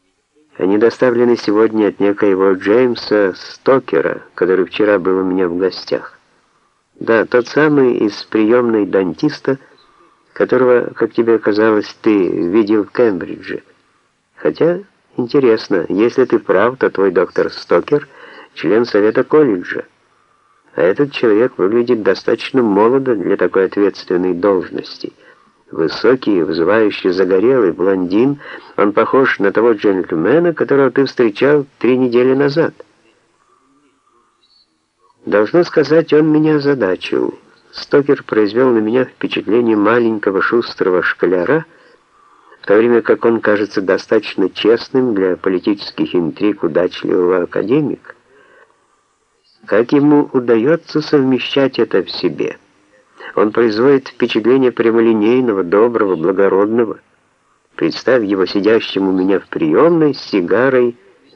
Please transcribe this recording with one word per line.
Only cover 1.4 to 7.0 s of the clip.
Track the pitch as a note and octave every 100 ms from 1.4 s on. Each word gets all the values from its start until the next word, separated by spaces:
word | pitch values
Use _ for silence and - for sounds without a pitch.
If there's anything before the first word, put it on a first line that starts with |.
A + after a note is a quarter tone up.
| - G#2 A2+ A2 G2+
от | F2+
некоего | G2 G2+ G#2 F#2+ G2
Джеймса | F#2+ G2 A#2 B2+ A#2 - G#2+ F#2+ E2+
Стокера, | - - - C3 C3 C#2+ - - -
который | - F2+ F#2
вчера | F2 - G#2 G2+
был | F2 F#2
у |
меня | F#2 F#2 F2+
в | F2
гостях. | F#2+ - - - - - _ _ _ _ _ _ _
Да, | -